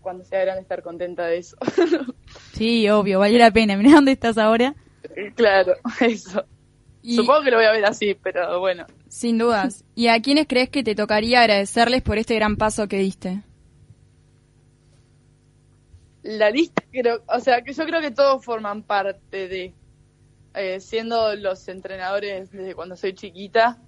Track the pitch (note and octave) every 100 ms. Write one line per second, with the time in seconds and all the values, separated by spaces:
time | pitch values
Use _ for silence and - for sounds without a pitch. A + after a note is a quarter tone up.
0 | F#3+ F#3 F3+ F#3+ F#3+ F#3+ F#3 F3 E3+ E3+
1 | F3+ F3 E3+ E3+ F3+ - B3 - E4+ D#4
2 | B3+ - - - - - A3 A#3 G#3 G#3
3 | G3+ F#3+ G3+ A#3 A#3 G#3 A3 G3 A3 D4+
4 | C#4 C4+ A#3 A3 G#3+ A3+ B3 D4 _ _
5 | - - G3+ - A3+ F#3+ F#3 F3+ A#3+ -
6 | A#3 G#3+ F#3 F#3+ - _ _ _ _ _
7 | A#3 A#3+ A#3+ D4 C#4+ A#3 A3 A3 G3+ A3
8 | G#3+ F#3+ - F3 E3+ F3 F#3+ F3+ E3 -
9 | _ - A#3+ A3+ A#3 A3+ F#3+ - _ -
10 | A#3 A#3 A3+ C#4+ D4+ B3 B3+ D4 A3+ G#3
11 | G#3 G#3+ A3 B3 A#3 G3+ G3 - A#3 B3+
12 | - G#3 A3+ A3+ G#3+ G#3 G#3+ - G#3 G3
13 | F#3+ F#3 F#3+ F#3+ - _ _ _ _ -
14 | _ _ _ _ _ _ _ _ _ _
15 | _ _ _ _ _ _ _ _ _ -
16 | _ _ - G#3+ G#3+ A#3 E4 - - B3+
17 | A#3+ A#3 - A#3+ B3 A#3+ B3 C#4 D#4 E4
18 | D4+ A3+ C#4 C4+ A#3 A3+ G#3+ G#3 - G3+
19 | G3 F#3+ _ G3 F#3 F#3 F#3 - _ _
20 | _ _ _ _ _ - F#3+ F#3 F#3+ A3
21 | A3+ A#3 A3 G#3 G3+ F#3 - F#3 F#3 F#3+
22 | F#3 G3+ G3+ F#3+ F#3+ G3 F#3+ E3 D#3+ F3
23 | G3 F#3 G3+ F3 G3 A3+ A3+ -